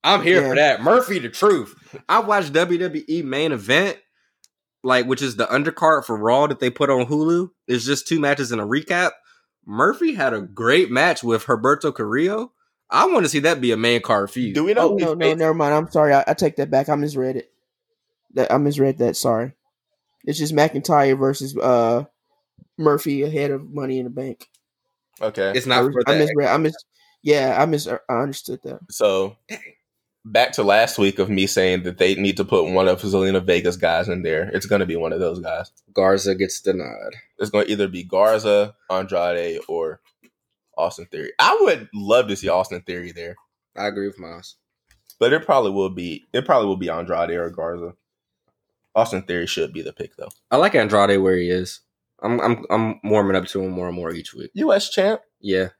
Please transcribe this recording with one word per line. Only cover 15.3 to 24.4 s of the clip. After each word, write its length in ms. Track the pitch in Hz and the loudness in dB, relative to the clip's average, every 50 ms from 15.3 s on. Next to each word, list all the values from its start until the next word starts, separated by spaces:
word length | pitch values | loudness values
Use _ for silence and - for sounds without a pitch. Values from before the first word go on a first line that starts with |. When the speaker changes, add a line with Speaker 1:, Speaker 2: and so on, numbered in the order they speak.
| 156 165 | 2 2
Speaker 2:
never 140 | 160 160 160 | 2 0 2
mind. 180 | 165 151 143 147 | 2 2 2 2
I'm 160 | 151 165 165 | 0 0 0
sorry. 220 | - 165 151 147 143 | 2 2 4 6 4
I, 100 | 139 - - | 4 4 2
I 60 | 156 | -2
take 200 | - 185 156 160 - | 0 0 -2 0 -2
that 120 | 139 - | -4 0
back. 180 | - 135 139 151 | 0 0 2 2
I 60 | 151 | -2
misread 400 | 147 147 151 143 135 127 131 131 | -2 -2 -4 -4 -4 -4 -2 -4
it. 160 | 127 - _ _ _ _ _ _ _ _ _ _ _ _ _ _ _ _ _ _ | -6 -8 _ _ _ _ _ _ _ _ _ _ _ _ _ _ _ _ _ _
That, 160 | 127 127 - | -2 0 2
I 60 | 117 135 | 2 2
misread 400 | 147 143 143 143 135 139 127 160 | 2 0 2 2 0 0 2 0
that. 160 | 131 120 - | 0 0 0
Sorry. 380 | - - 127 117 110 120 135 - _ _ _ _ _ _ _ _ _ _ _ _ _ _ | 0 0 0 0 0 -2 -6 -10 _ _ _ _ _ _ _ _ _ _ _ _ _ _
It's 160 | - 147 156 | -6 -4 -4
just 160 | 156 151 160 | -4 0 2
McIntyre 600 | 147 151 160 - 139 123 - 165 147 139 135 131 135 | 2 2 2 2 -4 -2 2 4 4 4 4 4 2
versus, 360 | 135 135 139 - 131 135 139 127 | 2 0 0 -2 -6 -8 -6 -2
uh, 480 | - 127 127 120 117 113 117 120 147 - _ _ _ _ _ _ _ _ _ _ - _ _ - | 2 2 4 4 4 2 2 0 -2 -6 _ _ _ _ _ _ _ _ _ _ -20 _ _ 0
Murphy 420 | 160 151 147 143 - 156 143 139 139 | 2 2 2 2 0 -4 -2 -2 -2
ahead 280 | 156 156 143 143 143 | -2 -2 -2 -2 -2
of 180 | 139 135 - - | -4 -6 -8 -10
Money 280 | 120 147 139 135 131 131 | -10 -8 -6 -4 -4 -6
in 60 | 127 | -6
the 40 | 123 | -8
Bank. 380 | 120 127 131 135 117 _ | -10 -10 -10 -10 -12 _